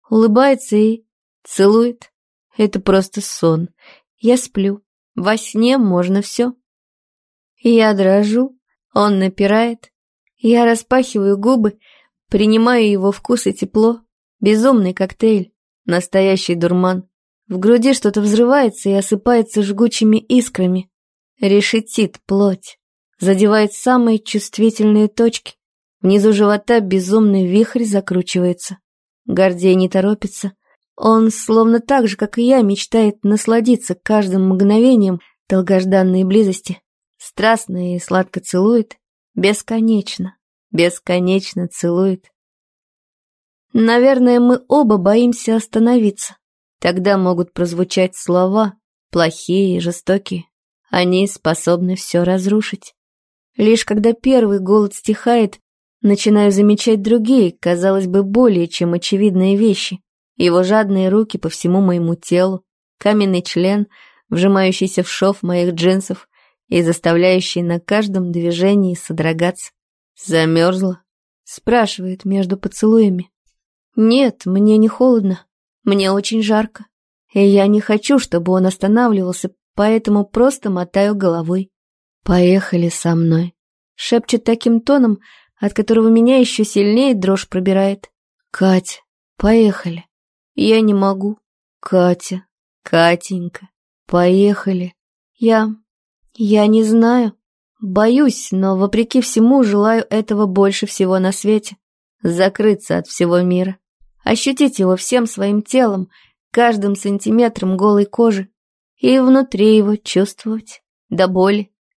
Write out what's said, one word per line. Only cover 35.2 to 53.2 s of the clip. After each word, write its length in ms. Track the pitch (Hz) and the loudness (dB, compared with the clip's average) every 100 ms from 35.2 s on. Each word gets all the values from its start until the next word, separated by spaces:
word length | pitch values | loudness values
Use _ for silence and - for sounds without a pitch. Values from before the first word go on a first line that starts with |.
| _ _ - | _ _ -4
долгожданной 760 | 190 185 190 185 190 185 185 | -2 2 0 2 2 2 0
близости. 560 | 185 202 202 185 - 180 _ _ _ _ - | 2 2 0 -2 -10 -14 _ _ _ _ -20
Страстно 600 | - 214 226 - 180 180 180 | -4 0 0 -2 -8 -6 -6
и 20 | |
сладко 420 | - 185 185 - | -4 -4 -2 -6
целует, 580 | - 180 202 240 214 - _ _ _ | -6 0 2 2 -2 -10 _ _ _
бесконечно, 1000 | - 190 214 - 226 220 220 196 - 185 - _ _ _ | -4 -2 -2 -4 -2 0 0 -2 -10 -12 -14 _ _ _
бесконечно 960 | 208 175 175 - 180 180 196 190 - 175 | 0 0 -2 -4 -2 0 -2 -4 -10 -10
целует. 600 | - 175 175 190 185 _ _ _ _ _ _ _ _ _ _ _ _ _ _ _ | -6 -4 -2 -2 -4 _ _ _ _ _ _ _ _ _ _ _ _ _ _ _
Наверное, 680 | 233 220 240 254 262 247 240 | 0 2 4 4 4 4 4
мы 220 | 240 247 - | 2 2 2
оба 300 | 190 214 208 | 2 2 2
боимся 580 | 180 214 240 240 - 226 | 2 2 2 0 -2 -4
остановиться. 800 | 220 220 226 247 214 202 - - _ _ _ _ | -2 0 2 2 0 -2 -12 -16 _ _ _ _
Тогда 380 | - 180 185 196 | -4 -2 0 0
могут 380 | 180 175 175 | 0 -2 -4
прозвучать 640 | - 175 170 185 - 185 - | -4 -6 -4 -4 -2 -2 -4
слова, 580 | - 180 185 208 214 - _ _ _ | -2 0 0 0 -2 -4 _ _ _
плохие 680 | 170 165 165 - 180 196 175 | -2 -2 -2 -4 -2 0 -2
и 20 | |
жестокие. 640 | 170 175 - 196 196 175 - _ _ _ _ | -4 -8 -4 -4 -4 -12 -12 _ _ _ _
Они 360 | 185 180 180 196 | -2 0 0 -2
способны 720 | - 156 165 - 175 180 185 | -4 -4 -4 -2 -2 -2 -6
всё 260 | - 175 | -4 -2
разрушить. 720 | 175 190 185 214 214 202 - _ _ _ | 0 -2 0 -2 -4 -10 -16 _ _ _